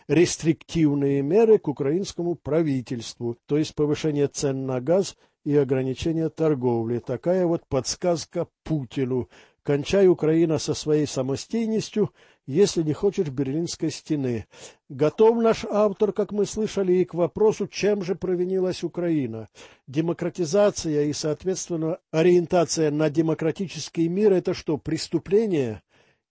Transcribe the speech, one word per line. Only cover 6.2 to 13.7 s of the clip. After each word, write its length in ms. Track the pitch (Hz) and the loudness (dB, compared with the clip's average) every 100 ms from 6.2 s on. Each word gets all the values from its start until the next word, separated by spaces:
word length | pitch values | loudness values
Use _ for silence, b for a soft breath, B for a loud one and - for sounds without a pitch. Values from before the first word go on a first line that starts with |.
| 160 | -2
торговли. 720 | - 160 143 123 117 113 120 | 0 0 2 0 0 0 -4
Такая 460 | - 120 170 185 175 | -4 -4 -2 0 0
вот 200 | 165 - | -2 -2
подсказка 800 | 135 120 - 180 165 - 170 151 _ | -4 -4 -4 -2 -2 -4 -8 -8 _
Путину. 640 | - 156 127 - 127 127 113 b b b | -4 -4 -4 -4 -2 -2 -6 b b b
Кончай, 420 | - 143 143 190 190 | -2 -2 0 4 4
Украина, 520 | 170 156 160 170 151 | 4 2 2 2 0
со 140 | - | -2
своей 340 | 143 151 151 147 | -4 0 0 0
самостийностью, 1040 | - 131 135 - 226 220 220 - 220 190 b b b - | -2 -4 -4 -4 -4 -2 -2 -2 -2 -2 b b b -4
если 380 | 139 202 - | 2 2 2
не 80 | 156 | -2
хочешь 340 | 147 202 190 160 | -2 -2 -2 -4
Берлинской 640 | 127 135 147 170 | -4 -4 -4 -4